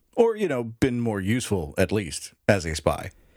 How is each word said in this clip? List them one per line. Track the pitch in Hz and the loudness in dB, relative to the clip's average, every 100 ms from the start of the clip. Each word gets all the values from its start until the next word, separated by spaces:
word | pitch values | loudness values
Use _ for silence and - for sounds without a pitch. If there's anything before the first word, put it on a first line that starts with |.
| _ - | _ 2
Or, | 226 214 | 2 4
you | 190 | -2
know, | 131 | -2
been | 117 113 135 123 | -4 0 0 0
more | 117 101 | -2 -2
useful, | 95 123 - 98 73 - | 0 0 0 -2 -2 0
at | 92 | 0
least, | 104 85 - - - - | 0 -2 -8 -12 -4 2
as | 101 | 2
a | 82 78 | 2 -2
spy. | - 76 80 - _ | -2 -2 -6 -16 _